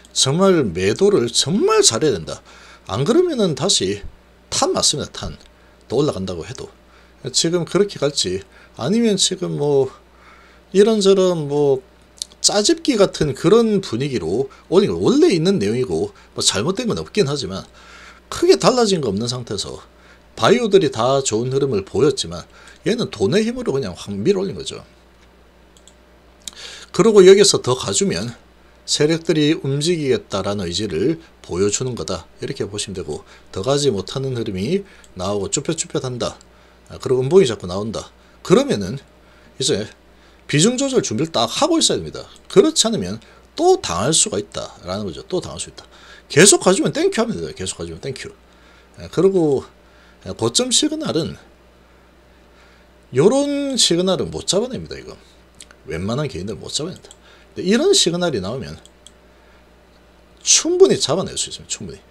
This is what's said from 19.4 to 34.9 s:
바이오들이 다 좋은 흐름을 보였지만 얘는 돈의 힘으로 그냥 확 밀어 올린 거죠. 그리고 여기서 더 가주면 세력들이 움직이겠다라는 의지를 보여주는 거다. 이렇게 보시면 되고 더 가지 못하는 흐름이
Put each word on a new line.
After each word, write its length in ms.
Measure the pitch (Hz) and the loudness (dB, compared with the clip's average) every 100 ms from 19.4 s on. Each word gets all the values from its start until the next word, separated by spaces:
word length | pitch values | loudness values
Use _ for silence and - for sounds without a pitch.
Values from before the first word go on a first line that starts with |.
| 120 104 - 64 - - - - _ - | -8 -8 -8 -12 -18 -20 -20 -20 _ 0
바이오들이 560 | 117 233 226 190 151 | 4 4 6 4 4
다 300 | - 120 139 | 0 0 2
좋은 300 | - 110 123 | 0 -2 0
흐름을 320 | 135 139 104 | -2 0 -2
보였지만 600 | 92 95 143 - 82 85 - - - - 160 | -2 2 2 2 -4 -10 -14 -20 -20 -8 -4
얘는 240 | 220 170 | -2 -4
돈의 340 | - 101 180 | -2 0 0
힘으로 280 | 226 254 240 | 0 -4 -4
그냥 220 | 139 110 90 | -4 -4 -8
확 180 | - | -10
밀어 260 | 101 131 196 | -4 0 0
올린 140 | 95 | -2
거죠. 300 | 76 67 53 50 _ _ _ - _ _ _ _ _ - _ _ _ _ _ - - - - - | -8 -10 -12 -16 _ _ _ -20 _ _ _ _ _ -20 _ _ _ _ _ -20 -18 -18 -20 -6
그리고 340 | - 202 208 185 | 0 4 8 10
여기서 360 | 196 196 - | 10 8 2
더 120 | 120 | 0
가주면 600 | 127 - 101 202 85 117 - - _ - - | -2 -2 -2 0 -2 -6 -10 -20 _ -20 -16
세력들이 760 | - - 151 165 165 160 147 165 | -6 0 2 0 0 2 2 0
움직이겠다라는 1040 | 139 139 156 170 139 110 - - 101 101 87 | -2 -2 -2 -2 0 -2 -2 -4 -2 -4 -4
의지를 540 | 87 107 80 120 165 - - | -4 -4 -2 -2 -2 -8 -20
보여주는 500 | - 87 101 - 127 | -8 -2 0 0 -6
거다. 320 | 117 80 87 - - | -8 -8 -8 -10 -12
이렇게 260 | 127 139 98 | -10 -8 -8
보시면 280 | 101 - | -8 -10
되고 300 | 92 80 73 - - - | -10 -10 -10 -12 -20 -14
더 120 | - | -6
가지 280 | 127 143 143 | -2 0 0
못하는 460 | 101 - 135 135 120 | -2 -4 -6 -6 -6
흐름이 480 | 113 92 107 190 196 | -6 -4 -2 -2 -4